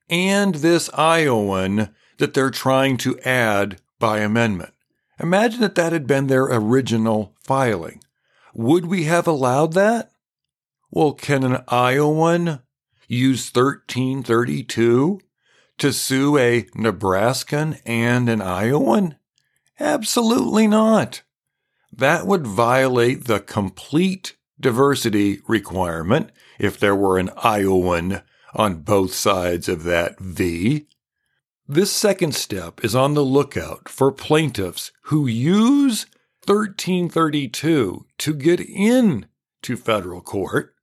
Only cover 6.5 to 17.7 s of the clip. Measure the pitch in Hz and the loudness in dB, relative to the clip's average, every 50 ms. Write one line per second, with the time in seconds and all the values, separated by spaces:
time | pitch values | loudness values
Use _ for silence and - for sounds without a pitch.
6.5 | 127 113 104 107 127 135 123 104 117 113 110 113 107 107 104 - _ _ _ - | 0 0 2 2 2 2 2 2 0 0 0 0 0 -2 -4 -8 _ _ _ -2
7.5 | 135 135 131 117 101 85 80 80 - - _ _ _ _ _ _ _ _ _ _ | 0 0 2 0 0 -2 -6 -12 -16 -18 _ _ _ _ _ _ _ _ _ _
8.5 | - 117 113 131 165 185 170 165 196 180 151 156 175 170 165 170 160 131 131 123 | -10 -4 2 2 2 2 2 -2 -2 -2 0 0 0 2 2 0 0 0 0 0
9.5 | 127 143 160 160 160 190 202 220 233 226 - _ _ _ _ _ _ _ _ _ | 2 2 0 2 2 2 2 2 2 0 -4 _ _ _ _ _ _ _ _ _
10.5 | _ _ _ _ _ _ _ _ - 165 156 143 147 - - 143 143 135 131 127 | _ _ _ _ _ _ _ _ 0 0 0 0 0 -4 -4 -2 0 0 2 0
11.5 | 127 - - - 123 123 123 123 131 143 147 151 156 156 160 165 170 175 170 170 | 0 -2 -2 -2 0 2 2 2 2 2 2 2 2 2 2 2 2 0 0 -4
12.5 | 147 123 _ _ _ _ _ _ _ _ _ - 120 123 131 135 131 104 - - | -6 -8 _ _ _ _ _ _ _ _ _ -6 -2 0 2 2 0 0 -4 -2
13.5 | - 123 131 139 139 - _ - - 123 131 131 135 139 123 120 113 117 120 147 | 0 2 2 2 0 -4 _ -8 -4 -4 -4 -2 -4 -6 -2 0 0 0 0 0
14.5 | 147 139 - - - 110 117 117 117 127 143 180 202 185 _ _ _ _ _ _ | -4 -6 -6 -6 -2 2 2 4 4 4 2 2 -2 -4 _ _ _ _ _ _
15.5 | _ _ _ _ _ - 147 139 120 - - - 131 131 139 147 147 139 123 120 | _ _ _ _ _ -2 -2 -2 -2 -2 -4 -2 0 0 2 2 2 4 4 4
16.5 | 120 120 - - - 107 110 113 92 90 95 95 92 98 110 123 131 - - - | 2 0 -2 -6 -8 -2 -2 -2 -2 0 -2 0 0 2 2 0 0 -2 -6 -4
17.5 | 147 147 156 156 | -4 -2 -2 -4